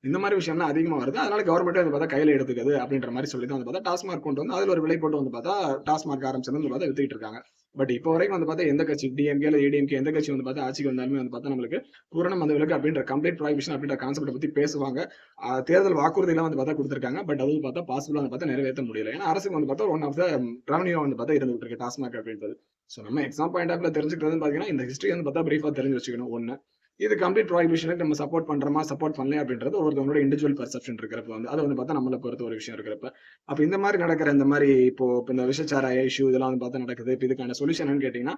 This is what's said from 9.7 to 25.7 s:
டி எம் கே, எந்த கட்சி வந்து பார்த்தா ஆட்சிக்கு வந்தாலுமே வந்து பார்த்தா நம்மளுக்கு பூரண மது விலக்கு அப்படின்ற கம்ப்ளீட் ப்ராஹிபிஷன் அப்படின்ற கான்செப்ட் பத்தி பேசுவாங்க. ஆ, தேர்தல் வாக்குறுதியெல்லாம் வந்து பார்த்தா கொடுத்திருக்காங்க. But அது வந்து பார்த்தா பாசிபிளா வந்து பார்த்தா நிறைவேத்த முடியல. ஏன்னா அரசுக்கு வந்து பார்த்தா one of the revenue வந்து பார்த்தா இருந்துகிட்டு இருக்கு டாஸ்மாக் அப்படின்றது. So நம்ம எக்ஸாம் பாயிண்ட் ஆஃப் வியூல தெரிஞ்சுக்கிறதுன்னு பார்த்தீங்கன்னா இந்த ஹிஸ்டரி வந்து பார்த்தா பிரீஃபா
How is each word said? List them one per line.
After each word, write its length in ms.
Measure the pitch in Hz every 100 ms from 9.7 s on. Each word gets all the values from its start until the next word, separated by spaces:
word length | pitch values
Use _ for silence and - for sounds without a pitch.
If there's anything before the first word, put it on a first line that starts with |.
டி 60 | 143
எம் 80 | 139
கே, 60 | 139
எந்த 100 | 143
கட்சி 160 | 156 147
வந்து 120 | 135 127
பார்த்தா 160 | 135 131
ஆட்சிக்கு 240 | 131 139
வந்தாலுமே 280 | 127 127 139
வந்து 120 | 123
பார்த்தா 180 | 123 139
நம்மளுக்கு 260 | 131 117 208 - - _
பூரண 240 | 165 180 185
மது 140 | 151 151
விலக்கு 200 | 156 156
அப்படின்ற 260 | 147 151 127
கம்ப்ளீட் 280 | 143 165 165
ப்ராஹிபிஷன் 340 | 147 147 139
அப்படின்ற 220 | 139 139 135
கான்செப்ட் 280 | 131 143 139 127
பத்தி 120 | 151 143
பேசுவாங்க. 420 | 147 147 135 131 - - - -
ஆ, 140 | 120 131 131
தேர்தல் 280 | 180 196 160
வாக்குறுதியெல்லாம் 460 | 160 180 180 160 160
வந்து 120 | 139
பார்த்தா 160 | 135 151
கொடுத்திருக்காங்க. 440 | 131 135 123 156 185
But 80 | 143
அது 80 | 131
வந்து 160 | 151 139
பார்த்தா 160 | 135 156
பாசிபிளா 300 | 131 139 147
வந்து 120 | 135
பார்த்தா 160 | 127 165
நிறைவேத்த 320 | 131 135 131 120
முடியல. 220 | 107 107 143
ஏன்னா 120 | 196
அரசுக்கு 260 | 196 196 165
வந்து 120 | 135
பார்த்தா 180 | 135 208 156
one 80 | 143
of 40 | 143
the 80 | 180 139 120 120 -
revenue 280 | 156 180 170 143
வந்து 120 | 120
பார்த்தா 160 | 123 147
இருந்துகிட்டு 260 | 131 117 117
இருக்கு 160 | 110
டாஸ்மாக் 340 | 123 - 123 117
அப்படின்றது. 360 | 110 107 107 101 _ _ _
So 40 | - 104
நம்ம 120 | 139 139
எக்ஸாம் 260 | 151 165 180
பாயிண்ட் 180 | 170
ஆஃப் 80 | 170
வியூல 100 | 170 151
தெரிஞ்சுக்கிறதுன்னு 440 | 151 165 151 165
பார்த்தீங்கன்னா 300 | 147 147 202 143
இந்த 100 | 123
ஹிஸ்டரி 200 | 131 196
வந்து 140 | 175 147
பார்த்தா 180 | 147 160
பிரீஃபா 220 | 151 151